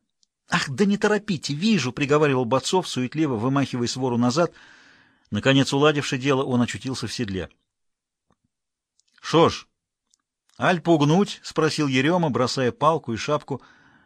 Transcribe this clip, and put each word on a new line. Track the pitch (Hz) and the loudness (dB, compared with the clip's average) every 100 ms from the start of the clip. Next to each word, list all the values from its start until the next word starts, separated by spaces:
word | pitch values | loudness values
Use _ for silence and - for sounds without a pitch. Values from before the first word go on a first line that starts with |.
| _ _ _ _ _ | _ _ _ _ _
«Ах, | 170 - | -4 -4
да | 123 202 | 0 0
не | 202 | 2
торопите, | 208 208 214 160 - | 0 0 -2 -6 -6
вижу!» — | 147 214 196 123 | -2 2 2 0
приговаривал | - 135 151 147 131 120 | -4 0 2 2 2 2
Бацов, | 131 - 190 - | 0 0 -2 -2
суетливо | 135 127 151 156 113 | -4 -4 -2 -2 0
вымахивая | 127 139 127 127 120 | 0 0 -2 -2 -4
свору | 131 131 120 | -4 -2 0
назад. | 123 135 170 - - - - _ _ _ _ | 0 2 -2 -4 -20 -20 -20 _ _ _ _
Наконец, | 104 131 135 127 | -2 2 2 2
уладивши | 139 151 147 - 135 | 2 2 2 -2 -4
дело, | 135 131 | 0 0
он | - 120 | 0 0
очутился | 120 104 131 127 110 | 0 -4 -8 -8 -8
в | |
седле. | - 104 95 78 _ _ _ _ _ _ _ _ _ _ _ _ _ _ _ _ _ | -6 -6 -6 -8 _ _ _ _ _ _ _ _ _ _ _ _ _ _ _ _ _
«Шо | - 156 139 | 0 4 4
ж, | - - _ _ _ _ _ _ _ _ - | 2 -10 _ _ _ _ _ _ _ _ -2
аль | 135 180 | 0 0
пугнуть?» — | 170 160 143 170 202 - | 2 4 4 4 2 -4
спросил | - - 156 151 143 | -6 -2 0 0 0
Ерема, | 131 143 180 160 | 0 2 0 0
бросая | 117 123 - 120 | 0 -2 0 -2
палку | - 147 165 - | 0 0 0 -4
и | 110 | -6
шапку. | - 147 - 131 - _ _ _ | -4 -4 -4 -12 -12 _ _ _